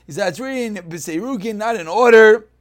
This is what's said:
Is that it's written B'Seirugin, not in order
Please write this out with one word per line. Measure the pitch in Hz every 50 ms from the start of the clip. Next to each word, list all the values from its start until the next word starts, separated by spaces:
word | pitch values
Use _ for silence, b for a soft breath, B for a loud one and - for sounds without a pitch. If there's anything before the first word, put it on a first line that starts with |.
| B
Is | - 139
that | 190 196 180
it's | 160 220
written | 262 269 269 254 240 220 208 185 175 165
B'Seirugin, | 165 165 - 175 156 170 220 262 269 196 190 226 214
not | 202 214 233 233
in | 196 160 160
order | 185 226 247 240 226 220 220 214 220 220 - _ _ _